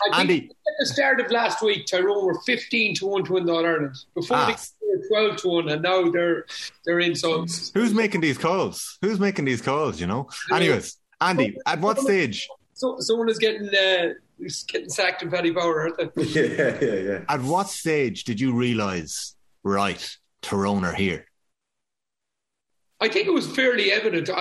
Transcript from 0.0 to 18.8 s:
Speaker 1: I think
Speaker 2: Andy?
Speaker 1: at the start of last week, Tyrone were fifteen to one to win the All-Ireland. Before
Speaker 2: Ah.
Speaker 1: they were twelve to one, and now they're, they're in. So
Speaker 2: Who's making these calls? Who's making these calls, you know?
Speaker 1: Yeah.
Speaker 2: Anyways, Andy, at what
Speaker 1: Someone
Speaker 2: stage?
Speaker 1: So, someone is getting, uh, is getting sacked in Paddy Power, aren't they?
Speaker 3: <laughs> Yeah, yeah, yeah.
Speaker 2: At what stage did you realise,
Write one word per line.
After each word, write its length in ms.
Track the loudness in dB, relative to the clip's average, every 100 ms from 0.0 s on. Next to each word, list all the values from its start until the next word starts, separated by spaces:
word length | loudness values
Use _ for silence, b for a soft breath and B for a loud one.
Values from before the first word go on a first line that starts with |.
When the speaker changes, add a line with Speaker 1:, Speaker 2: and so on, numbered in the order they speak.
Speaker 1:
I 140 | 0 2
think 120 | 4
Speaker 2:
Andy? 200 | 2 -2
Speaker 1:
at 240 | -8 -4 -2
the 80 | -2
start 340 | 0 2 2
of 80 | 0
last 280 | 0 0 0
week, 260 | 0 0 -2
Tyrone 380 | 0 2 2
were 160 | 0 -2 -2
fifteen 480 | -2 0 -2 0
to 120 | -2 -2
one 160 | -2
to 80 | 0
win 140 | 0 0
the 60 |
All-Ireland. 440 | 2 2 0 -2 -8 -10
Before 220 | -6 0 2
Speaker 2:
Ah. 100 | 2 0 -8 -8
Speaker 1:
they 60 | -2
were 160 | -2 2
twelve 280 | 2 2 0
to 100 | 0
one, 200 | 0 0
and 120 | 0
now 260 | 2 2 2
they're, 380 | 2 2 0 -4 B B B
they're 160 | -2 2
in. 160 | 2 0
So 300 | 0 0 -2 -6 -4
Speaker 2:
Who's 180 | 0 2
making 280 | 4 2 2
these 180 | 0 2
calls? 580 | 2 2 0 -4 -12 -4
Who's 160 | -2 2
making 280 | 0 0 0
these 140 | 0
calls, 400 | 0 0 0 -2
you 60 | -2
know? 220 | -2 -6 B B
Speaker 1:
Yeah. 60 | 2
Speaker 2:
Anyways, 400 | 4 2 -2 -14 _ -2
Andy, 360 | 0 2 0 -2 -2
at 140 | 0
what 160 | 0 2
Speaker 1:
Someone 160 | 2
Speaker 2:
stage? 340 | 2 2 -4 -10 -16 _
Speaker 1:
So, 220 | -4 -4 -2
someone 280 | -2 0 0
is 80 | 2
getting, 300 | 0 0 0
uh, 460 | 2 4 2 0 -4 _ -14
is 240 | -12 -10 -6
getting 220 | -8 -4
sacked 340 | -2 0 -2
in 80 | -4
Paddy 220 | 0 0
Power, 300 | 2 0 0
aren't 320 | -2 -4 -4
they? 80 | -2
Speaker 3:
<laughs> 20 |
Yeah, 540 | 0 2 2 2 0 0
yeah, 140 | 0
yeah. 300 | 0 -2 -4 -2
Speaker 2:
At 140 | -2
what 260 | 0 0 0
stage 560 | -4 0 2 0 -2
did 160 | -6 -2
you 140 | 0
realise, 840 | 2 2 2